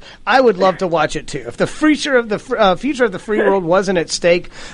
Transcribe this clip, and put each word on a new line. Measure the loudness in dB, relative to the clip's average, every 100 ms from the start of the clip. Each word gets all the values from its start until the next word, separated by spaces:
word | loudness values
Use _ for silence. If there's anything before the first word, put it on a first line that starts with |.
| -14 -10 0
I | 4
would | 4 4
love | 2 0
to | 0
watch | 0 0 -4
it | -8
too. | -10 -8
If | -4
the | -4
future | 0 0 0 0 0
of | 0
the | -4
fr-, | -4 0
uh, | 2 2
future | -2 0 -2
of |
the | -2
free | -4 0
world | 2 0
wasn't | 2 0 2 -2
at | -2
stake, | 0 2 2 -2 -16 -16